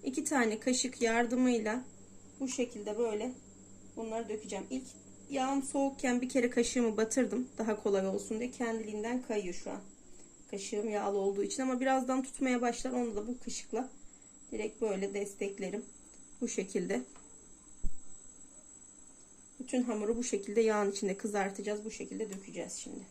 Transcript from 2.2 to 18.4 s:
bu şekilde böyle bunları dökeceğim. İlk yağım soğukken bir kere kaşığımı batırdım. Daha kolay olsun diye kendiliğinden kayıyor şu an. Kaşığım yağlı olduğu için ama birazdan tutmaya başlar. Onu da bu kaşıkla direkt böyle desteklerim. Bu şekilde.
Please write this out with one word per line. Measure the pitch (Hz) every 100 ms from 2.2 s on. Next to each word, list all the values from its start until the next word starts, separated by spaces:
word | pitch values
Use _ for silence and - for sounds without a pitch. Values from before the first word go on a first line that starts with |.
| - -
bu | 269
şekilde | - 233 208 202 208
böyle | 233 208 247 254 - - - - - -
bunları | 226 220 214
dökeceğim. | 208 - 196 -
İlk | 262 - - - - -
yağım | 269 262 277
soğukken | 269 285 277 269 254 247
bir | 254
kere | 269 247
kaşığımı | 247 233 254 233 214
batırdım. | 220 269 226 202 254 -
Daha | 220 214
kolay | 214 196 190
olsun | 196 - 220
diye | 247
kendiliğinden | - 233 226 214 208 226 254
kayıyor | - 214 185
şu | 175 -
an. | 196 - - - - - - -
Kaşığım | 202 - 208 220
yağlı | 208 202 202
olduğu | 196 196
için | 202 -
ama | 262 254
birazdan | 262 262 254 262
tutmaya | 269 - 262 247
başlar. | 240 233 254
Onu | 247 240 208
da | 214
bu | 247
kaşıkla | - - - 220 254 - - - - - -
direkt | 220 214 -
böyle | 220 190 196
desteklerim. | 196 202 - 202 196 190 208 - - - - - -
Bu | 240
şekilde. | - - 196 175 220 254 - - - - - - - - - - - - -